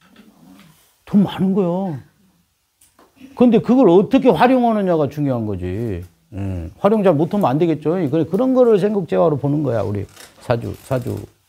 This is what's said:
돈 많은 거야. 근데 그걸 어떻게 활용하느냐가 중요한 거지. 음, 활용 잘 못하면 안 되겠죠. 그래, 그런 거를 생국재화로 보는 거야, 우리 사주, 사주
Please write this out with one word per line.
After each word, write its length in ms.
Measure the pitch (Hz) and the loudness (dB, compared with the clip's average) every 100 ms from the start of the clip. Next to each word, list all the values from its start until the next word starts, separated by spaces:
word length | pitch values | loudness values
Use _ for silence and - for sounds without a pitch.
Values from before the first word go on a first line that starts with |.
| 196 _ _ _ - - - _ _ _ | _ _ _ _ -20 -20 -20 _ _ _
돈 180 | - 208 | 0 2
많은 320 | 156 - 190 | 2 0 -2
거야. 460 | 180 175 180 196 135 - _ _ _ _ _ _ _ _ _ _ _ - - | 0 0 -2 -6 -8 -14 _ _ _ _ _ _ _ _ _ _ _ -12 0
근데 240 | 247 214 | 4 4
그걸 280 | - 254 220 | 2 4 6
어떻게 380 | 180 208 269 254 | 4 4 2 2
활용하느냐가 800 | 156 247 262 233 214 185 165 143 | 4 4 4 2 0 0 0 -2
중요한 380 | 151 143 120 107 | -2 -4 -2 -4
거지. 580 | 95 90 95 117 90 90 _ _ | -6 -6 -6 -6 -8 -10 _ _
음, 400 | 95 98 90 82 - | -10 -8 -8 -10 -4
활용 240 | 202 220 | 0 2
잘 100 | 196 | 2
못하면 340 | 147 165 208 147 | 2 0 0 0
안 100 | 139 | 0
되겠죠. 320 | 170 156 151 185 147 | 0 -2 -2 -2 -2
그래, 140 | 160 | -2
그런 300 | 156 196 262 | -2 -2 0
거를 240 | 254 240 208 | 2 4 2
생국재화로 600 | 202 208 170 185 170 143 | 0 -4 -2 0 0 0
보는 240 | 143 147 | -2 -2
거야, 200 | 143 113 | -2 -2
우리 240 | 98 104 95 - - _ | -4 -6 -8 -16 -20 _
사주, 340 | - 120 104 | -6 -4 -6
사주 420 | 87 - 131 120 - - _ | -12 -8 -8 -6 -10 -12 _